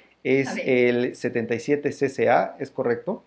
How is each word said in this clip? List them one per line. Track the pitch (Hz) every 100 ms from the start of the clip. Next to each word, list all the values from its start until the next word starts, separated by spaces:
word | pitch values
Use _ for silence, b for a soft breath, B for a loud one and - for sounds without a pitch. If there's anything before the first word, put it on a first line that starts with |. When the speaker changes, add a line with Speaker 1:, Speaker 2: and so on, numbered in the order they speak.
| B B
Speaker 1:
es | 135 135 135
Speaker 2:
A |
ver. | - -
Speaker 1:
el | 127 123 120 123 -
setenta | 123 120 110
y | 117
siete | - 143 143
C | - 139
C | 131 117
A, | - - -
¿es | -
correcto? | - 120 117 175 220